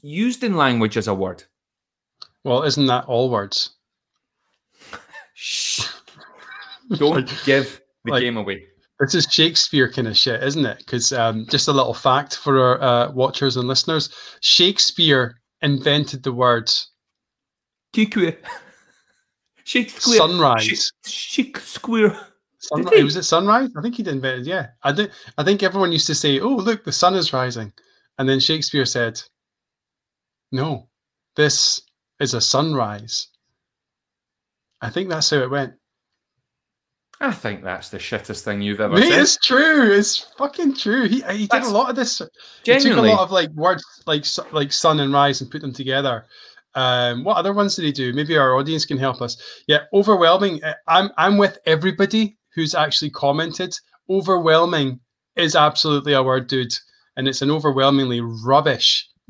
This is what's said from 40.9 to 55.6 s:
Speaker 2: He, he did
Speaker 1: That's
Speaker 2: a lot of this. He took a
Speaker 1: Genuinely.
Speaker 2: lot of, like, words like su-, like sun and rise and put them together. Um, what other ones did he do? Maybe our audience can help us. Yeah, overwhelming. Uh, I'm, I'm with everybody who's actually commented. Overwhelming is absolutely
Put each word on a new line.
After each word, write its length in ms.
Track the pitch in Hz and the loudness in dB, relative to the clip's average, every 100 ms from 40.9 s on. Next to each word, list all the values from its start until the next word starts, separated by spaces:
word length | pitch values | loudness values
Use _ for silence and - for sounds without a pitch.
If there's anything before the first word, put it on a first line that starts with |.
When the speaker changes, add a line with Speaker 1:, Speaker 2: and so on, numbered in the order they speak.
| 247 220 | 0 2
Speaker 2:
He, 140 | 254 | 0
he 180 | 180 202 | -2 -6
did 100 | 208 | -2
Speaker 1:
That's 180 | 240 254 | -2 0
Speaker 2:
a 40 | |
lot 180 | 208 254 | 0 0
of 60 | 254 | -2
this. 240 | 240 - | -4 -6
He 60 | - | -10
took 60 | _ - - | _ -20 -6
a 20 | - 254 | 2 4
Speaker 1:
Genuinely. 300 | 277 190 220 | 4 4 6
Speaker 2:
lot 120 | 208 | 4
of, 100 | 185 | 2
like, 180 | 190 156 | 0 -2
words 320 | 156 175 175 - - - | 0 0 0 -6 -12 -4
like 180 | 151 | -4
su-, 220 | 143 - - | -2 -8 -6
like 200 | 156 143 | -4 -2
sun 280 | - 170 151 | 0 2 2
and 120 | 139 | 2
rise 300 | 143 143 135 | 2 2 0
and 80 | 131 | -6
put 100 | 156 | -10
them 120 | 147 | -10
together. 520 | 123 131 135 139 113 - - - - _ 131 | -10 -4 -2 -2 -4 -8 -20 -20 -20 _ -2
Um, 480 | 127 123 123 120 | 0 2 0 -2
what 140 | 165 196 | -2 0
other 160 | 180 | 0
ones 220 | 202 202 196 | 0 -2 -2
did 100 | 156 | -4
he 60 | |
do? 220 | 139 127 | -2 -4
Maybe 240 | 127 151 156 | -4 0 2
our 180 | 135 127 | 4 2
audience 300 | 139 160 - | 0 -4 -4
can 140 | 135 | -2
help 200 | 135 123 | -4 -4
us. 160 | 120 - - - - | -8 -10 -16 -12 0
Yeah, 120 | 147 - | 0 2
overwhelming. 720 | 196 202 196 165 185 196 156 | 2 4 4 6 4 2 -2
Uh, 120 | 156 - - | -6 -8 0
I'm, 220 | 175 196 - | 2 2 0
I'm 200 | 180 202 | 2 4
with 180 | 196 - - | 2 0 0
everybody 720 | 160 185 185 196 220 214 - _ | 0 0 0 0 2 -2 -4 _
who's 220 | - 156 165 | -4 -2 0
actually 340 | 151 - 151 | 0 0 -4
commented. 640 | - 139 147 165 156 180 - - _ - | -2 0 0 -4 -6 -8 -10 -16 _ -4
Overwhelming 880 | 190 180 185 160 160 175 165 135 123 _ _ _ - | -2 2 2 4 4 4 2 -2 -4 _ _ _ -2
is 200 | 165 | 0
absolutely 580 | 156 | 4